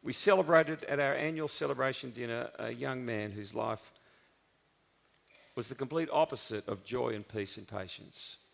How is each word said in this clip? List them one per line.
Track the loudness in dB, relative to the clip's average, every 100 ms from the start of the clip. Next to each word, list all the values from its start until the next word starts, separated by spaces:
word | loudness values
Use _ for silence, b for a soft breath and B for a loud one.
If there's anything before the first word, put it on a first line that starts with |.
We | 0
celebrated | 2 6 6 8 6 6 0
at | -2 2
our | 2
annual | 2 0 -2 0
celebration | 0 2 2 0 0 -6
dinner | -6 -4 -4 -4 -6
a | -6
young | -4 -4 -4 -2
man | -2 -2
whose | -6 -6
life | -4 -2 -4 -8 -20 B B B B B _ _ _ _ _ _ _ _ -20 -12 -6
was | -6
the |
complete | -4 -4 -2 0
opposite | 2 2 2 -2 -4 -4
of | -6
joy | -4 -2 -2
and | -4 -6
peace | -6 -4 -6
and | -8
patience | -8 -8 -12 -12 -10 -10 -12 -20